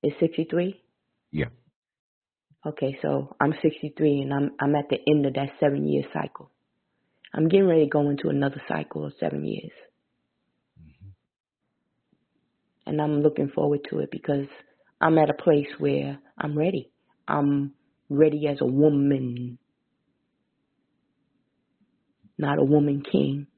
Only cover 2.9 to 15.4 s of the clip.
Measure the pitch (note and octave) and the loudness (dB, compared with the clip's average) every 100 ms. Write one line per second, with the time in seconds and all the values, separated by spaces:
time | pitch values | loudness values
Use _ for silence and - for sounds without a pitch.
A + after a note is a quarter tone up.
2.9 | C3+ D3+ C#3 C#3 - C#3+ D3 D#3+ D3+ D3+ | -4 -2 -2 -4 0 0 2 -2 -2 -12
3.9 | - D#3 C#3+ C3+ C#3 C#3+ C#3 C#3 D3 C#3+ | 0 0 2 -2 -2 -4 -2 0 0 0
4.9 | C3 - D3+ C#3 C3 C#3 - D3 C#3+ D3 | -2 2 2 2 -2 -6 0 0 0 0
5.9 | C#3+ C#3 D#3 D3 - - _ _ _ _ | -2 -2 -8 -8 -12 -20 _ _ _ _
6.9 | _ _ _ - - D#3+ G3 F#3+ E3 D3 | _ _ _ -12 -2 2 4 6 4 4
7.9 | D3 D3 C#3 D#3+ C#3+ C#3 C#3 - D#2+ D2+ | 2 0 0 -2 0 -2 -4 -8 -8 -8
8.9 | D#2 D2 - E2 D2 C#2+ G#1 - - - | -8 -10 -6 -6 -4 -6 -8 -10 -20 -20
9.9 | _ _ _ _ _ _ _ _ _ D#2 | _ _ _ _ _ _ _ _ _ -20
10.9 | _ G2 F#2+ _ _ _ _ _ _ _ | _ -20 -20 _ _ _ _ _ _ _
11.9 | _ _ _ _ _ _ _ _ _ - | _ _ _ _ _ _ _ _ _ -6
12.9 | D3+ D3+ D3 D3 D3 C#3+ D3 D3 C#3+ C#3+ | -2 0 2 2 2 -4 0 0 0 -2
13.9 | - C#3+ - - C#3+ C#3 - - _ _ | -6 -6 -8 -4 -4 -4 -14 -20 _ _
14.9 | _ D#3+ D#3+ D3 C#3+ | _ 2 4 2 2